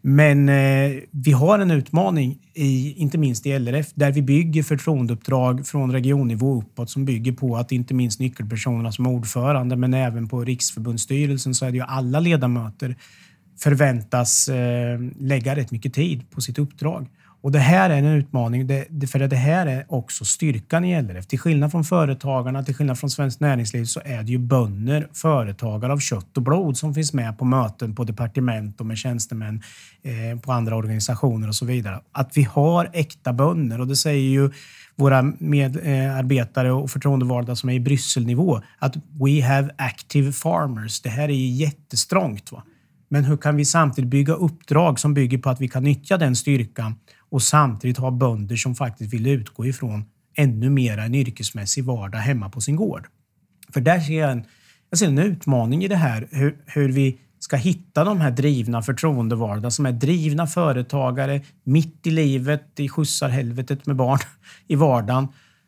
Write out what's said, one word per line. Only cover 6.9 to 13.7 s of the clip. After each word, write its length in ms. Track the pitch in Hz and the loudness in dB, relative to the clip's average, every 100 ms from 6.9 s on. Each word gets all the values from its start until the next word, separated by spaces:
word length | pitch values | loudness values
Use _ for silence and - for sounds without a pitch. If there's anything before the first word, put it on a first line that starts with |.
som 140 | - | -4
bygger 280 | 135 120 120 | -2 -2 -2
på 240 | 123 131 117 | -2 -2 -2
att 160 | 120 | -2
inte 220 | 127 123 | -4 -2
minst 260 | 131 123 107 | -2 -2 -2
nyckelpersonerna 720 | 131 123 104 110 127 120 117 | -4 -4 -8 -6 -4 -2 -4
som 140 | 104 127 | -2 -2
ordförande, 680 | 123 113 - 127 143 123 123 | -2 -4 -2 0 0 0 0
men 180 | 127 | 0
även 340 | 127 127 117 113 | 0 0 -2 -6
på 160 | 123 | -6
riksförbundsstyrelsen 1120 | 120 123 - - 113 117 - 139 147 135 127 | -4 -4 -4 -6 -6 -6 -4 -2 0 -2 -2
så 120 | 123 131 | -4 -2
är 40 | |
det 60 | 123 | -4
ju 60 | |
alla 380 | 127 131 123 139 | -4 -4 -2 0
ledamöter 760 | 170 165 127 123 113 - 120 127 - - - _ _ - | 2 2 2 0 -4 -8 -8 -10 -14 -20 -20 _ _ -4
förväntas, 920 | 151 | 2